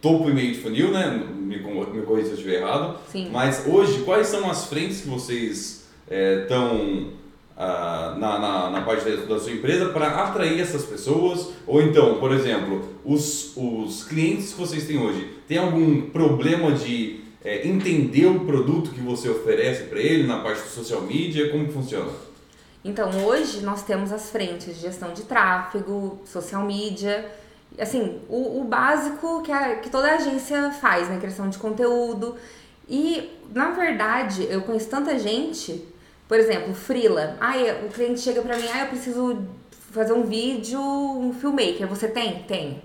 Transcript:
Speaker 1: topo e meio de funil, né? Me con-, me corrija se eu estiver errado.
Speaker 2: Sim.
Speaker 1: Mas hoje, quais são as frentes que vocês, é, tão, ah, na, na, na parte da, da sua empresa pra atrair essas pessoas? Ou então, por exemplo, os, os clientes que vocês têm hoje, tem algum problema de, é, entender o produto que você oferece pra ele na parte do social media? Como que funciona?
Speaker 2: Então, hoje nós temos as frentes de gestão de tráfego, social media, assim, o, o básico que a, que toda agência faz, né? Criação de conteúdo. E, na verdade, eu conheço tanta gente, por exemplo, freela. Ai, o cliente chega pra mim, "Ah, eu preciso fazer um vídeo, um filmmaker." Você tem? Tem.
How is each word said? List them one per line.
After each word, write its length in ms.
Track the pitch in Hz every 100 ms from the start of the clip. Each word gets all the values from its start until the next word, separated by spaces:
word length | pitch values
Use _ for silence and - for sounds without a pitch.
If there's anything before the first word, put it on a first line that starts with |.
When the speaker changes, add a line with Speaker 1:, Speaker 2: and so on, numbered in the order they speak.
Speaker 1:
topo 260 | 151 160 151
e 60 |
meio 180 | 135 123
de 60 | 117
funil, 300 | 113 113 180
né? 320 | 196 170 120 -
Me 260 | 95 98 101
con-, 260 | 104 101 98
me 120 | 107
corrija 240 | 107 110 107
se 40 |
eu 40 | 98
estiver 200 | 95 90
errado. 400 | 95 131 170 - -
Speaker 2:
Sim. 200 | 196 185
Speaker 1:
Mas 320 | 123 131 135 -
hoje, 360 | 180 196 -
quais 240 | - 202 214
são 240 | 208 196
as 160 | 165 -
frentes 340 | 143 165 190
que 80 | 147
vocês, 800 | 127 123 120 113 98 101 - - - -
é, 300 | 95 95 95 95
tão, 640 | 127 120 113 101 95 - - - - - -
ah, 600 | 92 87 85 82 82 82
na, 200 | 107 104
na, 320 | 104 95 90
na 100 | 95
parte 280 | 98 110 110
da, 80 | 104 -
da 120 | 107
sua 140 | -
empresa 380 | 113 127 180 180
pra 180 | 156 151
atrair 520 | 151 202 202 165 165
essas 240 | 180 147
pessoas? 680 | - 101 123 160 180 - - - -
Ou 140 | 139
então, 340 | 156 156 127 107
por 140 | 135
exemplo, 500 | 135 127 107 95 98 - -
os, 480 | - 147 139 - - -
os 460 | 127 113 107 98
clientes 500 | - 160 160 202 196
que 60 | -
vocês 240 | 175 156 147
têm 100 | 147
hoje, 300 | 113 95 - - -
tem 120 | 165
algum 420 | 180 165 160 139 -
problema 640 | 160 156 131 143 165 160
de, 480 | 135 117 120 107 - - -
é, 220 | 104 104 170
entender 580 | 190 190 160 127 131 185
o 140 | -
produto 500 | - 139 127 170 156
que 100 | 127
você 280 | 123 120 120
oferece 560 | 110 110 107 123 123
pra 160 | - 101
ele 260 | 135 160 135
na 120 | 120
parte 240 | 110 104
do 60 | -
social 340 | - 113 110
media? 460 | - 139 170 151 147
Como 160 | 147 147
que 60 |
funciona? 380 | 143 120 104 85 - - - - - - -
Speaker 2:
Então, 260 | 190 202 196 190
hoje 360 | 202 269 311 208
nós 220 | 196 202
temos 300 | - 196 196
as 180 | 214 -
frentes 440 | 220 185 175 180
de 60 | 165
gestão 300 | 175 185 175
de 100 | 175
tráfego, 960 | 214 240 185 180 185 208 190 202 196 - -
social 360 | 180 165 196
media, 680 | 202 202 208 190 202 208 220 - - - _ -
assim, 420 | 214 262 202 - -
o, 320 | 233 254 262
o 40 |
básico 760 | 247 254 262 302 285 - 330 330
que 100 | 311
a, 240 | 285 269 220
que 120 | 247
toda 240 | 262 285
agência 580 | 311 294 269 262 285 285
faz, 360 | 285 247 175 175
né? 100 | 185
Criação 300 | 190 190 196
de 100 | 190
conteúdo. 760 | 220 220 240 240 240 208 233 240 - - - - -
E, 500 | 262 320 330 - - -
na 160 | 226 311
verdade, 760 | 349 339 226 214 240 233 190 185
eu 120 | 190
conheço 260 | 190 220 220
tanta 280 | 269 294 269
gente, 680 | 208 220 320 - - 165 - - - - -
por 100 | 220
exemplo, 360 | 220 - 196
freela. 600 | 185 - 247 226 170 151 -
Ai, 300 | 240 262 240 - 208
o 20 |
cliente 320 | - 240 247
chega 220 | 262 233
pra 140 | 233 240
mim, 100 | 233
"Ah, 60 | 247
eu 60 | 277
preciso 500 | 254 254 240 247 220 190 - - - -
fazer 200 | 220 220
um 120 | 233
vídeo, 560 | 220 220 240 254 214 262
um 520 | 277 277 277 262 247
filmmaker." 540 | 247 277 277 202 175 190
Você 220 | 196 220
tem? 340 | 226 226 175 -
Tem. 340 | 185 147 135